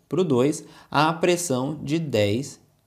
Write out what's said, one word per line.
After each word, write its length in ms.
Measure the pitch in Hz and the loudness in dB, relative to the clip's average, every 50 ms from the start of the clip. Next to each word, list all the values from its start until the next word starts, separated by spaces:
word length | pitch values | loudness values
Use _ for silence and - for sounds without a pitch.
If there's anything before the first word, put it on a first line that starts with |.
| _ _ | _ _
pro 140 | - 156 185 | -2 -2 0
dois, 420 | 165 139 120 127 143 160 160 - - - - - _ | 2 2 4 4 2 0 -2 -8 -14 -20 -20 -16 _
a 240 | - 135 151 156 165 | 0 0 2 2 0
pressão 640 | 165 175 175 175 170 175 - 131 123 131 143 160 147 127 | 0 2 2 2 0 0 -2 -2 -2 -2 -4 -6 -6 -4
de 160 | 135 147 170 | -4 -4 -2
dez 600 | 165 147 120 110 104 101 101 120 143 - - - _ _ _ _ _ | -2 0 2 2 2 2 2 -2 -4 -6 -12 -18 _ _ _ _ _